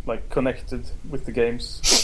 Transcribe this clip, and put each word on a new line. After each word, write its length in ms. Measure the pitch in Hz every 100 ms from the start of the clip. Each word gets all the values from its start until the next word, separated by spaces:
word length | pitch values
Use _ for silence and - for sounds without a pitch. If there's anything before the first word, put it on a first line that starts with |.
| -
like, 240 | 113 -
connected 600 | 139 127 120 - 123 - - -
with 140 | 135 -
the 60 |
games, 480 | 110 117 120 - - - -